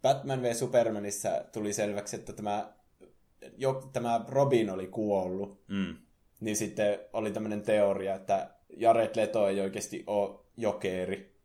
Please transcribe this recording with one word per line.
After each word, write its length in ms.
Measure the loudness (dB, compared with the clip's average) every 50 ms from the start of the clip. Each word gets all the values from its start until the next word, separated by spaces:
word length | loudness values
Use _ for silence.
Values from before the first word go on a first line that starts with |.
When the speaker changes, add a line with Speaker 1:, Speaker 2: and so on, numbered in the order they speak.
Speaker 1:
Batman 400 | 6 4 4 4 2 -4 -2 0
v 120 | 0 0 0
Supermanissa 920 | 0 -2 2 4 4 4 4 2 -2 -4 -6 -6 -4 -2 -2 -2 -2 -4 -4
tuli 220 | -8 -4 -4 -2 0
selväksi, 420 | 0 0 0 0 -4 -6 -6 -10
että 180 | -10 -10 -12 -12
tämä, 400 | -8 -4 -2 -2 -2 -4 -6 -12 _ _ _ _ _ -20 -20 _ _ _ _ _ _ -20 -20 -12 -2
jo, 320 | -2 -2 -2 -2 -8 -6 -6
tämä 320 | -4 0 2 0 0 0 0
Robin 420 | 2 4 4 6 6 4 4 2
oli 180 | -2 -4 -6 -6
kuollut. 720 | -4 -4 0 2 2 2 2 0 -4 -4 -6 -8 -10 _ _ -8
Speaker 2:
Mm. 280 | -4 -4 -4 -4 -6 -12 _ _ _ _ _ _ _ _
Speaker 1:
Niin 160 | -6 -4 -2
sitten 440 | -2 -4 -4 -2 0 2 2 2 0 -4 -8 -6
oli 180 | -4 -4 -2
tämmönen 300 | -4 -4 -4 -4 -4 -4
teoria, 540 | 0 2 4 4 4 4 2 0 -2 -4 -4
että 340 | -4 0 0 0 0 0 -4 -12 _ _ _
Jared 420 | -8 2 6 6 6 6 4 2 2
Leto 320 | 0 0 2 2 2 2 4
ei 140 | 2 2
oikeasti 420 | 0 -2 -4 -6 -8 -8 -10 -10 -6 -2
oo 380 | 0 0 0 0 -4 -14 _ _ _ -2
Jokeri. 760 | -2 -2 -2 0 -2 -4 -2 -2 -2 -4 -4 -8 -8 -18 _ _